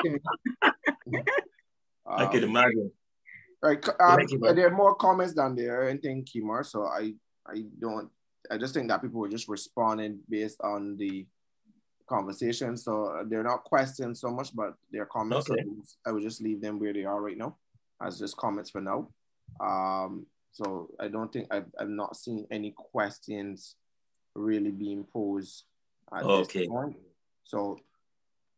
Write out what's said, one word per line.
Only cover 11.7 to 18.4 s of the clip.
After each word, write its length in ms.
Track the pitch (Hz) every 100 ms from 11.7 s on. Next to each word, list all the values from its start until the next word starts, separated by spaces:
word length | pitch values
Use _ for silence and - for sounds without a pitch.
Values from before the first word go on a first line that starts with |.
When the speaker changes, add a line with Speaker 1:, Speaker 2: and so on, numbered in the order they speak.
| _ _ _ -
Speaker 3:
conversation. 680 | 113 95 98 117 117 123 123
So, 280 | - 107 104
uh, 160 | 78 107
they're 160 | 110
not 200 | 120 123
questions 580 | - 147 135 135 123 117
so 80 | 123
much, 240 | 123 135 113
but 200 | 101 - _
they're 140 | 107 101
comments. 400 | 113 110 135 135
So 60 |
Speaker 2:
Okay. 120 | 113 101 107 - - 120
Speaker 3:
I 60 |
would 120 | 107
just 180 | 107 110
leave 200 | 110 104
them 180 | 107 104
where 140 | 104
they 100 | 101
are 160 | 98 104
right 160 | 104 90
now 200 | 123 - _ _ _ -
as 180 | 95 87
just 180 | 101
comments 320 | -